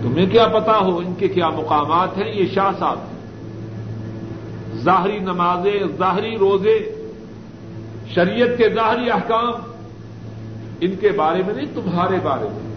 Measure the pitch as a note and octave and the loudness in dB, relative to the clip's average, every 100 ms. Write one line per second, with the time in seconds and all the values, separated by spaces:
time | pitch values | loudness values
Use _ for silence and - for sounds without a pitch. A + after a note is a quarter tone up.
0 | - C3+ F#3+ A3+ A3 C4+ A3+ A3 F#3+ F3 | 2 2 6 6 6 4 4 4 4 0
1 | F3+ F3 G3 F3+ E3 D#3 D#3 D3+ D3 E3 | -2 0 0 2 2 0 0 2 4 2
2 | F3+ F3+ G#3+ G#3+ F3+ F#3+ G3 F#3 D#3+ A#2 | 2 0 -4 0 0 2 2 2 -2 -2
3 | - - - - - - - - - - | -8 -12 -14 -14 -12 -12 -10 -10 -8 -8
4 | - - - - - - - A2 C3+ F#3 | -8 -8 -10 -10 -10 -10 -8 -2 4 4
5 | F#3+ G#3 F#3 F3+ F3 F3 F#3+ G3+ F#3 D3 | 4 0 -2 0 2 2 2 0 -2 0
6 | F#3 F#3 A3 A3+ G3 G3 G3+ A3 - - | 0 0 -2 2 4 4 4 4 2 -8
7 | - - - - - - - - - - | -12 -12 -14 -16 -16 -16 -14 -12 -12 -12
8 | - - F3 A3 A#3+ A#3+ A3 G#3 A3 A#3+ | -2 2 2 4 2 6 4 4 2 2
9 | A#3+ G#3 - A3+ A#3+ A#3 - - - - | 0 0 2 0 0 -2 -8 -14 -16 -16
10 | - - - - - - - - F3 F#3 | -16 -14 -14 -12 -12 -12 -12 -4 -4 2
11 | G#3 D#3 D#3 F3 F#3+ A#3 D4 - F#3+ E3+ | 2 2 2 2 0 -2 -4 -4 -2 0
12 | F#3+ F#3 D3+ C3 G#2+ - - | 0 0 0 -2 -4 -6 -8